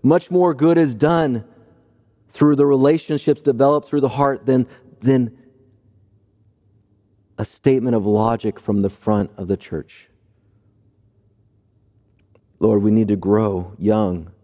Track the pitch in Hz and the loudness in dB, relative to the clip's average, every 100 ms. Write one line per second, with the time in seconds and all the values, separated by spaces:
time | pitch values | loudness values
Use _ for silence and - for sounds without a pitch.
0 | 131 170 - 180 180 135 160 170 156 113 | 2 0 0 0 0 2 2 2 0 0
1 | 147 170 151 120 - - _ _ _ _ | 0 0 -2 -4 -8 -20 _ _ _ _
2 | _ _ _ - 147 139 143 135 139 160 | _ _ _ 0 0 2 2 4 2 0
3 | - 151 - 143 143 120 139 147 - 147 | -2 -4 -2 -2 -2 0 2 0 -2 -2
4 | 131 113 139 131 131 127 120 - - - | -2 0 -2 -2 -2 0 -2 -10 -20 -6
5 | 120 131 120 - _ _ _ _ _ _ | 0 0 -2 -8 _ _ _ _ _ _
6 | _ _ _ _ _ _ _ _ _ _ | _ _ _ _ _ _ _ _ _ _
7 | _ _ _ - 113 - 143 131 123 117 | _ _ _ -12 -12 -2 0 0 0 -2
8 | 101 104 110 117 107 - - 104 98 - | 0 0 0 -2 -6 -8 -4 -2 -2 -4
9 | - 104 101 - 92 95 - 80 - - | -2 -2 -2 -8 -6 -6 -6 -12 -12 -20
10 | _ _ _ _ _ _ _ _ _ _ | _ _ _ _ _ _ _ _ _ _
11 | _ _ _ _ _ _ _ _ _ _ | _ _ _ _ _ _ _ _ _ _
12 | _ _ _ _ _ _ 107 104 104 110 | _ _ _ _ _ _ 0 2 2 0
13 | 104 104 90 107 107 92 90 98 101 107 | 0 -2 0 0 0 -4 -8 -6 -2 0
14 | 101 90 82 _ | 0 -4 -12 _